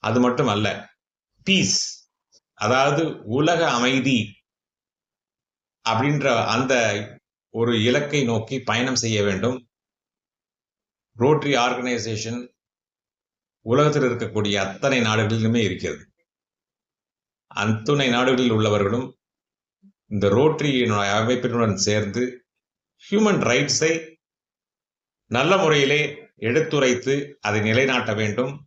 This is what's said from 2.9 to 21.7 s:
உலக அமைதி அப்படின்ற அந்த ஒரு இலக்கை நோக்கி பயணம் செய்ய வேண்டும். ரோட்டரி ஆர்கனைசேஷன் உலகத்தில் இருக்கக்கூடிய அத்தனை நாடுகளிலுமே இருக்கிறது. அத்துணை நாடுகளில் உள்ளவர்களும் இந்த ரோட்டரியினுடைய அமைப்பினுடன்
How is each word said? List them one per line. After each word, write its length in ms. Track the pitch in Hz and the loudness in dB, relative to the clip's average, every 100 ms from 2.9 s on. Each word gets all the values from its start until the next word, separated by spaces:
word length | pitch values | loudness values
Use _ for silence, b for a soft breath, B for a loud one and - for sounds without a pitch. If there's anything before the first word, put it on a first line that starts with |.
| 147 160 - 104 123 | 2 -2 -6 -6 0
உலக 220 | 156 170 165 | 0 2 0
அமைதி 480 | 123 123 135 127 127 98 - _ _ _ _ _ _ _ _ _ _ _ _ _ _ | 0 0 0 0 0 -2 -10 _ _ _ _ _ _ _ _ _ _ _ _ _ _
அப்படின்ற 420 | 113 110 139 147 135 117 110 | -2 0 0 0 0 0 0
அந்த 280 | 113 131 131 113 104 107 - _ _ _ | 0 0 2 2 -2 -8 -16 _ _ _
ஒரு 180 | 113 117 117 113 | -4 0 2 2
இலக்கை 320 | 135 147 147 123 | 0 0 -2 0
நோக்கி 260 | 113 110 135 - | -2 -2 -8 -2
பயணம் 300 | 110 127 127 | -2 0 -2
செய்ய 160 | 117 107 | -2 0
வேண்டும். 360 | 101 92 117 127 _ _ _ _ _ _ _ _ _ _ _ _ _ _ _ - | 0 0 -2 -4 _ _ _ _ _ _ _ _ _ _ _ _ _ _ _ 0
ரோட்டரி 380 | 120 151 143 131 | 2 2 2 0
ஆர்கனைசேஷன் 840 | 123 123 123 120 107 110 113 120 123 _ _ _ _ _ _ _ _ _ _ _ 110 | 0 -2 -4 -4 -4 -6 -6 -8 -10 _ _ _ _ _ _ _ _ _ _ _ -2
உலகத்தில் 400 | 127 151 147 127 | 2 2 2 0
இருக்கக்கூடிய 480 | 117 110 110 101 101 | -2 -4 -2 -2 -2
அத்தனை 420 | 98 - 139 131 | -4 -4 -2 0
நாடுகளிலுமே 600 | 113 110 104 113 110 117 104 | 2 2 0 0 0 0 0
இருக்கிறது. 360 | 90 82 76 - _ _ _ _ _ _ _ _ _ _ _ _ _ _ | -2 -6 -8 -14 _ _ _ _ _ _ _ _ _ _ _ _ _ _
அத்துணை 580 | - 104 110 110 143 135 120 | -6 -2 -2 0 0 2 0
நாடுகளில் 380 | 127 127 123 110 | 2 2 2 2
உள்ளவர்களும் 500 | 107 104 98 117 135 - _ _ _ _ _ _ - _ _ | 2 2 0 -2 -6 -12 _ _ _ _ _ _ -20 _ _
இந்த 160 | 104 98 | -2 2
ரோட்டரியினுடைய 840 | 104 151 151 147 131 117 104 101 101 | 4 2 2 -2 0 0 0 0 0
அமைப்பினுடன் 580 | 113 123 127 113 113 | 0 -2 -2 0 0